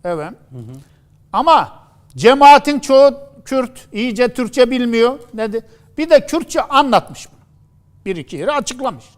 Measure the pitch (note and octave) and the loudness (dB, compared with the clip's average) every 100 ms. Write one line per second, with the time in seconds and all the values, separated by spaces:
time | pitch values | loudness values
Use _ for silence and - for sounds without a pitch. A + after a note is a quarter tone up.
0 | F3 E3+ D#3 A#3 _ B2+ A2+ C3 _ _ | -8 -8 -10 -16 _ -20 -18 -20 _ _
1 | _ _ _ G3 D4 D4+ D3+ - _ _ | _ _ _ -4 2 0 0 -12 _ _
2 | _ B2+ F#3+ C#4 C#4+ C#4+ C#4+ C#4+ - C4+ | _ 0 2 6 8 8 4 -6 0 4
3 | C#4 C#4 - - - C4 B3 - _ G#3 | 4 2 -18 -20 -6 -6 -6 -12 _ -8
4 | B3 G#3+ B3 B3 A#3 - B3 B3+ A#3+ A#3 | -6 -2 -4 -2 -6 0 0 0 -2 0
5 | A#3+ C4+ - A3 A3 A3+ - _ _ - | -2 -2 -16 -10 -8 -8 -12 _ _ -10
6 | D#4+ D4+ - D#4+ - E4 - C#4 C#4 G3+ | 0 0 0 -8 -6 -8 -2 -2 0 -2
7 | - C#3 - _ _ _ _ _ _ _ | -2 -20 -20 _ _ _ _ _ _ _
8 | G3 F3 C#3 E3 F#3+ D4 - B3+ C4 C#3+ | -12 -12 -10 -8 -6 -6 -8 -10 -10 -10
9 | _ | _